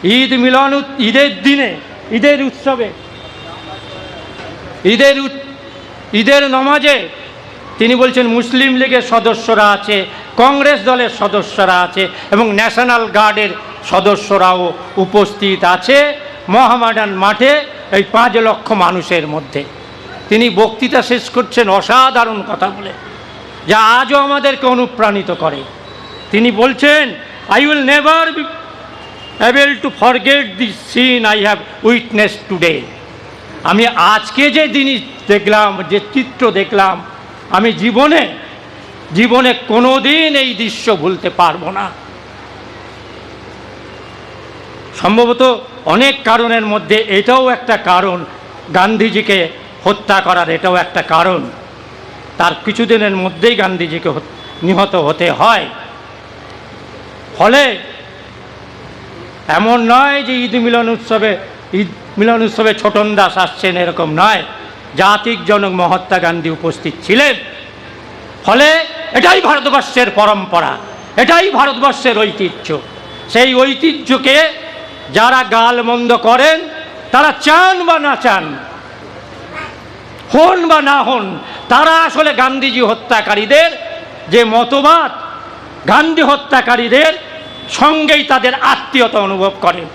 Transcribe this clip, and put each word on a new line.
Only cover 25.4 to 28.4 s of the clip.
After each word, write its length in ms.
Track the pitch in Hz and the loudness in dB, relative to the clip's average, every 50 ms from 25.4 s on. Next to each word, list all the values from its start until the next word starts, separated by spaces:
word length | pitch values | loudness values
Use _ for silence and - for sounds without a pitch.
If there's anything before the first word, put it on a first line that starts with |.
| - 156 143 139 135 - - - - - - - - - - - - - | -2 -4 -4 -4 -12 -14 -16 -20 -20 -20 -20 -20 -18 -18 -18 -18 -12 -2
তিনি 200 | - 208 226 247 | 0 2 2 2
বলছেন, 640 | 214 202 233 269 262 262 277 294 294 302 294 254 180 147 - - - - - - | 2 2 2 2 2 2 2 4 4 4 2 0 -4 -12 -16 -18 -18 -18 -4 0
"I 100 | - 233 | 2 2
will 260 | 277 294 302 294 269 | 4 2 2 0 2
never 500 | 254 285 294 277 302 320 320 330 320 302 | 4 2 4 4 4 4 4 2 0 -2
be 80 | 311 | -6